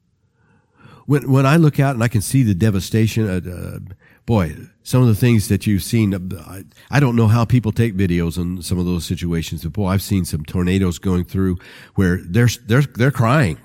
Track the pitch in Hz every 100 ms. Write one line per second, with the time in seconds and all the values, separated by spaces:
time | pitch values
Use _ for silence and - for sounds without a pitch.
0 | _ _ _ _ _ _ _ _ - -
1 | - 143 143 135 135 165 156 - 139 123
2 | 117 107 - 135 117 87 113 98 - 110
3 | 110 113 107 92 90 87 90 92 95 -
4 | _ _ - 113 80 76 - _ - 127
5 | 123 104 123 113 - 98 - 98 - 117
6 | 104 95 92 92 80 95 90 _ - 131
7 | 135 117 113 117 113 123 110 - 117 95
8 | 98 87 85 82 87 90 82 90 87 87
9 | - 90 85 85 78 82 82 104 95 95
10 | - 98 85 80 76 92 90 95 92 82
11 | 98 90 85 95 95 90 - - - -
12 | 92 90 - 92 120 - - 123 143 -
13 | 131 - 113 151 104 73